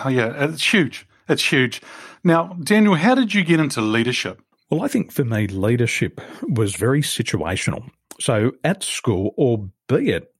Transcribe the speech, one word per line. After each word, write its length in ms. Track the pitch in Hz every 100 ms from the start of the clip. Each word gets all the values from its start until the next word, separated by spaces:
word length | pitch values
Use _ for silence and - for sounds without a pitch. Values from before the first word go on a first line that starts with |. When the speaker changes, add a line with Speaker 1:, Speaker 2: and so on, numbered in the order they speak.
| 135
Speaker 1:
oh, 40 |
yeah, 360 | 127 113 135 143
it's 280 | 160 -
huge. 340 | 214 135 - - _ -
It's 240 | 139 -
huge. 300 | 147 127 - - - - -
Now, 340 | 180 165 175 180
Daniel, 320 | 143 208 208 170
how 200 | 190 262
did 180 | 226
you 100 | 208
get 160 | 165 165
into 220 | 151 123
leadership? 600 | 107 113 117 123 - 92 _ _ _
Speaker 2:
Well, 120 | 156
I 60 | 277
think 240 | 247 -
for 120 | -
me, 240 | 127 110 101
leadership 760 | 95 101 120 120 - - - - -
was 340 | 311 123 104 -
very 260 | 110 139
situational. 880 | 143 - - 101 78 92 - - - - _ -
So 340 | - 113 113 -
at 200 | 151 196
school, 500 | - - - 92 104 -
albeit, 960 | 139 113 95 - - 135 269 85 - _